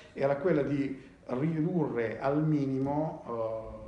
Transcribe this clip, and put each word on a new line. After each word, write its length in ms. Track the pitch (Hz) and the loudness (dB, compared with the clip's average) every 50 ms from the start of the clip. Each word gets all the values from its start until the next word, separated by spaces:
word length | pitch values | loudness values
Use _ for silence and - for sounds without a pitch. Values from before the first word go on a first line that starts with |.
| - - - | -18 -14 -4
era 240 | - 135 139 143 | 0 0 2 2
quella 260 | 143 156 185 165 147 135 | 2 2 4 4 4 2
di 380 | 131 143 139 139 131 - - - - - - - - | 2 0 0 0 -2 -4 -8 -12 -16 -20 -18 -10 -6
ridurre 920 | 123 123 147 165 165 156 151 180 185 175 147 123 120 120 113 107 - - | -4 -2 0 0 0 0 0 0 2 2 0 0 0 0 -2 -2 -2 -2
al 260 | 139 135 143 151 156 | -2 0 2 2 2
minimo, 760 | 156 151 143 135 135 131 131 135 139 143 147 156 160 - - - | 4 2 2 2 2 0 0 0 0 0 0 0 -2 -4 -6 -8
eh, 480 | 127 117 113 113 110 113 110 110 110 110 110 110 | -6 -4 -4 -2 -2 -4 -6 -8 -10 -12 -12 -12